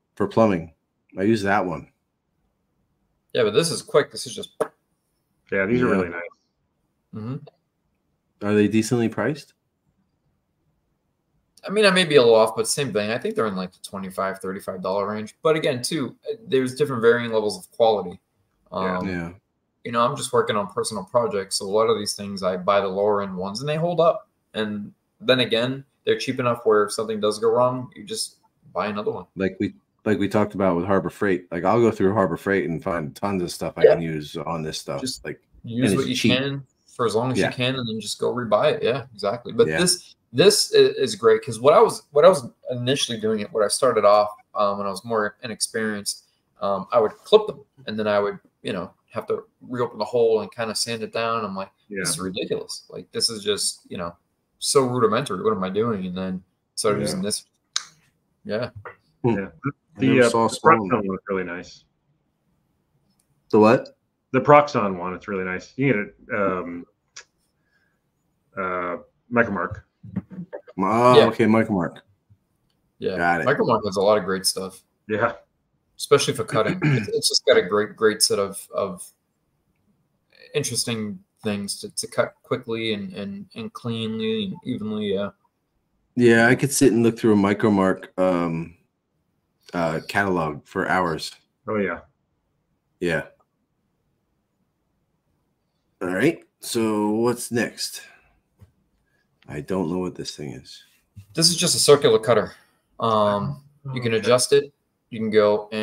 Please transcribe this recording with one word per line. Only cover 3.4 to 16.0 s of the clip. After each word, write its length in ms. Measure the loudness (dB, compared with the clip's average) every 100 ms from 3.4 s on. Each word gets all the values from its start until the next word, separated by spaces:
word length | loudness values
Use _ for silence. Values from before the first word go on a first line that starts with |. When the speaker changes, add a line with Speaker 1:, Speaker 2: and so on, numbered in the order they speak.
Speaker 2:
but 100 | 0
this 160 | 2 0
is 120 | -2
quick. 280 | 0 0 0
This 160 | -4 -12
is 80 |
just 160 | -12 -10 -8 -8 _ _ _ _ _ _ _ -8
Speaker 3:
Yeah, 140 | -4
these 160 | 0 2
are 40 | 2
Speaker 1:
Yeah. 60 |
Speaker 3:
really 160 | 2 0
nice. 120 | -6 -12 _ _ _ _ _ _ _ _
Speaker 2:
Mm-hmm. 220 | -12 -10 -10 -12 _ _ _ _ _ _ _ _ -8 0
Speaker 1:
Are 80 |
they 140 | 4 4
decently 400 | 2 0 0 0
priced? 460 | -2 -4 -4 -10 _ _ _ _ _ _ _ _ _ _ _ _ _ _ _ _ _ _ _ _ _ -6
Speaker 2:
I 40 |
mean, 140 | 2 4
I 40 |
may 140 | 4
be 120 | 6 6
a 40 |
little 140 | 8 8
off, 180 | 6
but 140 | 0 -4
same 240 | -2 -2
thing. 180 | -2 -2
I 80 | -4
think 160 | -4
they're 120 | -2 -2
in, 100 | -4
like, 160 | -8
the 60 | _
twenty-five, 560 | -16 -12 -10 -6 -6 -6
thirty-five 400 | -10 -10 -10 -8
dollar 260 | -4 -2 -2
range. 280 | -6 -10 -4
But 140 | 0 0
again, 260 | 0 -4
too, 340 | -4 -4